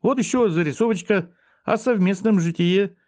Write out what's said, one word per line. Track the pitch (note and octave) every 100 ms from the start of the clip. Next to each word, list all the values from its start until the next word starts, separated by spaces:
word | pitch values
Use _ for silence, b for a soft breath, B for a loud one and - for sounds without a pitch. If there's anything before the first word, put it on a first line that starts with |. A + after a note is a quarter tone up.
Вот | G#3+ C4
еще | G3+ B3+ A3+
зарисовочка | E3 D#3+ C3+ A#3 G#3+ - G3+ F3 b b b
о | - A3
совместном | A#3+ A3+ F#3 F#3+ G#3 G#3
житие | E3+ E3+ F3 F#3 G3 _